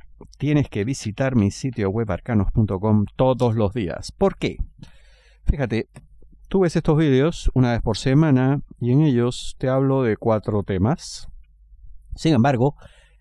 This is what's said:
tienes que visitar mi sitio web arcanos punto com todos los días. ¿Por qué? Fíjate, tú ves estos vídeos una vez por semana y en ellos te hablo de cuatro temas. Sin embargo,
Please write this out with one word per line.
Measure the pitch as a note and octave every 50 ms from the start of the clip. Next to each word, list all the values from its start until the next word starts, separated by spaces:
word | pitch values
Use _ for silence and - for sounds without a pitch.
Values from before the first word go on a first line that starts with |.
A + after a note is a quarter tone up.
| - - - - - - -
tienes | - C3+ D3 D3 D3 - -
que | - G#2+ G2+
visitar | A#2+ C#3 - - A2 G2+ - C3+ C3 C3
mi | A#2 G2 G2+
sitio | - - - C3+ A#2+ - G2+ G2
web | G2 A2+ A2+ G#2
arcanos | F2 F2 - - A#2 G#2 F#2 -
punto | - A#2+ G#2+ G2 G2+ F#2
com | F#2 G#2+ G#2+ G#2+ G2+ - -
todos | - C3 C3 B2+ A#2+ B2+ A#2+ A2
los | A#2 G#2+ F#2+ F#2+
días. | A#2+ G2+ E2 - - - -
¿Por | - - G3 G3 -
qué? | - - G#2+ - - - - - - - - - - - - - _ _ _ _ _ -
Fíjate, | - - D3 C3+ G#2 A2 A2 - - - - - - - - - - - - -
tú | - - G3
ves | F#3 E3 -
estos | E3+ - - D3+
vídeos | D3+ D#3+ D3 C3 B2+ C#3 E3+ E3+ - - - -
una | C3 C3 A#2+
vez | A#2+ G#2+
por | - A#2+ G#2
semana | - - C3+ C3+ D3 E3 D#3 C3 B2+ C3 C3 C#3+ C#3 - - - -
y | B2 A#2+
en | B2 C#3+
ellos | D#3+ D3+ B2 A#2+ A#2+ B2 B2+ - - - -
te | - -
hablo | C3 C3 C3+ C#3 C3+ C3+ C3+ C3
de | A2+ G#2
cuatro | - - A#2 A2 G#2+ - - G#2+ G#2 F#2
temas. | - G2+ F2+ F#2+ A#2 E3 - - - - - - - - - - _ _ _ _ - - - - - - - - - -
Sin | - - D#3+ D#3
embargo, | A2+ A#2 C#3+ C3+ A2 B2 D3 - - - - _ _ _ _ _ _